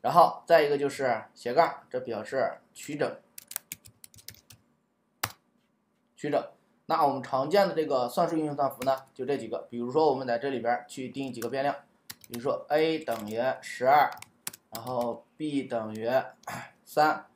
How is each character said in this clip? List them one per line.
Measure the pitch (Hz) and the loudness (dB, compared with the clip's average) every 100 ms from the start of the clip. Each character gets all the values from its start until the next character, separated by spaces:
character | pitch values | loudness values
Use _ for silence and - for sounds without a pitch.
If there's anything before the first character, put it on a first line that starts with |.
然 | 123 | 4
后 | 156 156 - - | 6 6 4 6
再 | 165 | 6
一 | 147 | 6
个 | 143 | 2
就 | 143 | 0
是 | 135 131 113 - | 0 0 -2 -4
斜 | - 120 | -10 0
杠， | 131 165 - _ | 4 4 2 _
这 | 127 | -8
表 | 123 110 | -6 -8
示 | 107 135 107 - _ | -4 -2 -2 -4 _
取 | - - 147 | -18 -12 -4
整。 | 127 - _ - - - _ - - _ - - - - _ - _ _ _ _ _ _ - - _ _ _ _ _ _ _ _ | -4 -4 _ -20 -14 -14 _ -18 -18 _ -20 -20 -20 -20 _ -20 _ _ _ _ _ _ -10 -10 _ _ _ _ _ _ _ _
取 | 147 | -2
整。 | 143 - - _ _ - | -2 -2 -16 _ _ -4
那 | 160 147 | 2 2
我 | |
们 | 135 | 2
常 | 123 131 143 | -2 -2 2
见 | 196 190 | 4 4
的 | |
这 | 160 151 | 0 0
个 | 135 120 | 0 0
算 | - 170 | 0 0
术 | 160 | 0
运 | 156 | -2
算 | 143 135 | -2 -2
符 | - | 0
呢， | - 131 - | -2 -2 -4
就 | - | -10
这 | 127 135 | -4 -4
几 | 113 | -4
个。 | 113 - | -8 -8
比 | 120 | -6
如 | 120 | 0
说 | 147 156 | 2 4
我 | 135 | 2
们 | 127 | 0
在 | 117 | -2
这 | 139 | -2
里 | 127 | -2
边 | 113 | -2
儿 | 120 - | -2 -4
去 | - 127 | -12 -10
定 | 135 135 | -8 -8
几 | 117 | -8
个 | 113 | -6
变 | 131 | -2
量， | 139 - _ _ _ - - | -2 -4 _ _ _ -20 -14
比 | |
如 | 120 | -8
说 | 131 - - | -4 -4 0
a | 151 240 160 | 2 2 0
等 | 156 113 104 | -4 -6 -6
于 | 110 127 127 | -2 -2 -4
十 | - - 127 | -10 -2 4
二， | 147 135 - - _ - - _ | 6 4 -2 -18 _ -16 -16 _
然 | 113 | -12
后 | 117 127 120 110 _ _ | -6 -4 -4 -4 _ _
b | 151 143 | -4 -4
等 | 135 120 110 | -4 -6 -6
于 | 107 117 135 - - - - - _ | -6 0 0 0 -12 -12 -12 -14 _
三 | _ - 151 - - | _ 2 4 2 -6